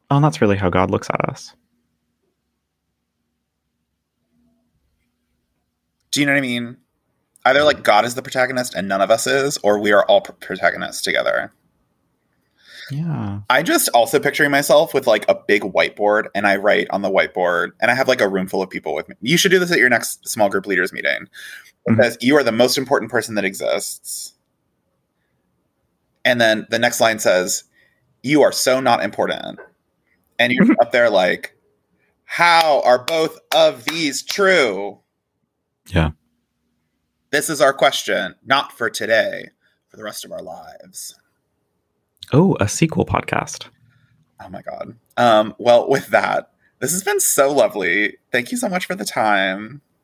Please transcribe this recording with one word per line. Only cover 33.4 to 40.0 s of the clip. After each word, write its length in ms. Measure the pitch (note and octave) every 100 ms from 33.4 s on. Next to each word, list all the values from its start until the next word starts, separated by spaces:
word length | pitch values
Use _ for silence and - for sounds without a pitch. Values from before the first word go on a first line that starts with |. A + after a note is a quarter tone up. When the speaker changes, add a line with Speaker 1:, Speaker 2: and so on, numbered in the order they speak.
| -
Speaker 2:
of 320 | D3+ D#3+ B2+ A#2+
these 360 | D#3+ D3+ C3
true?" 800 | - - F#3+ F3+ B2 F#2+ G2+ - _ _ _ _ _ _ _ _ -
Speaker 1:
Yeah. 240 | E2 D#2 - _ _ _ _ _ _ _ _ _ _ _
Speaker 2:
This 200 | C#3+ D3
is 100 | D3
our 140 | C#3
question, 600 | C3+ D3 - - F#2 F#2 - A2+
not 260 | C#3 C#3+
for 160 | - A2+
today, 640 | - G#2+ A2+ G2+ F#2+ - _ _ _ _
for 100 |
the 40 | -